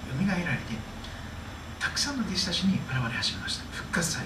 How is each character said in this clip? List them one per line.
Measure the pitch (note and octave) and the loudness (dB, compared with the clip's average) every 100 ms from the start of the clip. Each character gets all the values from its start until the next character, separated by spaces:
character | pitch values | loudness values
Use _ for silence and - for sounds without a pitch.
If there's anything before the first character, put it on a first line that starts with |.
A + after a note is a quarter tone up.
| - C3 | -4 2
み | G3 | 4
が | F3+ | 4
え | |
ら | E3+ | 2
れ | C3 | 0
て、 | - A2 - - - - - - - - - - | 0 -6 -6 -8 -8 -8 -8 -8 -8 -10 -10 -4
た | - | -2
く | - | 0
さ | C#4 | 0
ん | C#4 | 2
の | |
弟 | F#3 F3+ | 0 2
子 | F#3 | 2
た | |
ち | E3 | 4
に | F#3+ F#3+ | 4 4
現 | - | 4
れ | B2+ B2 - | 0 2 0
始 | - | 0
め | - | 0
ま | - | -2
し | - | -4
た。 | - | -4
復 | - - | -8 -2
活 | - E3+ | 2 2
祭、 | - | 0